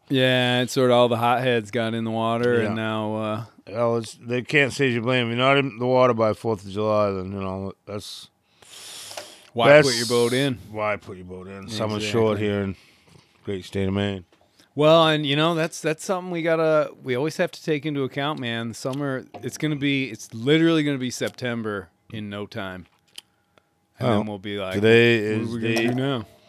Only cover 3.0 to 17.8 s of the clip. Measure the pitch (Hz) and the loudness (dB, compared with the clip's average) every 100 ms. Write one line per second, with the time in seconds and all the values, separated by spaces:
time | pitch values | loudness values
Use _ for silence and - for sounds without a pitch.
3 | 107 107 107 107 110 - - 110 117 117 | -4 -4 -4 -4 -8 -16 -10 -2 0 0
4 | 107 - 117 123 110 151 135 - 135 120 | -4 -10 -4 -4 0 2 2 2 0 2
5 | 113 127 117 117 131 139 135 107 123 127 | 0 0 0 2 4 4 2 -2 2 4
6 | 127 113 110 104 117 104 98 98 107 107 | 4 4 2 0 -2 -4 -4 -4 0 2
7 | 104 95 92 98 95 95 98 - - 101 | 2 -2 -6 -6 -6 -6 -8 -12 -12 -12
8 | - - - _ _ _ - - - - | -12 -16 -18 _ _ _ -20 -20 -18 -16
9 | - - - - - 117 117 147 143 117 | -14 -14 -16 -20 -8 4 8 8 8 2
10 | 117 120 120 127 139 107 92 107 107 101 | 0 2 4 2 0 -2 -8 -4 -2 -2
11 | - 92 92 92 92 98 95 110 110 107 | -6 -14 -14 -14 -14 -14 -10 -4 -2 -2
12 | 107 117 110 104 104 101 98 92 - _ | 0 2 2 2 0 0 -2 -6 -14 _
13 | _ - _ _ - 95 - 98 95 98 | _ -20 _ _ -10 -10 -6 -4 -2 0
14 | 101 98 90 _ _ _ _ 135 151 165 | -2 -4 -12 _ _ _ _ 2 6 6
15 | 160 151 147 143 165 165 165 - 156 156 | 6 2 0 0 2 0 -4 -4 -6 -4
16 | - 180 180 170 165 160 160 156 147 - | -4 -4 -4 -4 0 2 4 2 0 -6
17 | 135 123 156 - 170 - - 151 | -4 -2 -2 -2 -4 -4 -2 -2